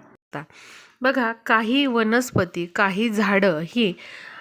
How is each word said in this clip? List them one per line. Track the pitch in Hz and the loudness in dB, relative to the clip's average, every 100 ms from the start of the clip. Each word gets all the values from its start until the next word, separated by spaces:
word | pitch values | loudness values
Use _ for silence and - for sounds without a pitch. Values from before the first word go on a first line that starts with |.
| - | -20
आता | _ _ 147 151 - - - - _ | _ _ -14 -14 -20 -20 -20 -20 _
बघा, | 254 262 226 226 - | -2 0 -2 -4 2
काही | 226 220 269 277 | 2 2 0 2
वनस्पती, | 233 220 240 247 214 185 175 175 | 0 2 0 0 0 -2 -4 -6
काही | - 196 185 233 | -2 -2 0 -2
झाडं | 208 196 196 196 156 165 | 0 2 4 4 2 -2
ही | 247 202 180 - - - - | 0 0 -2 -10 -18 -18 -20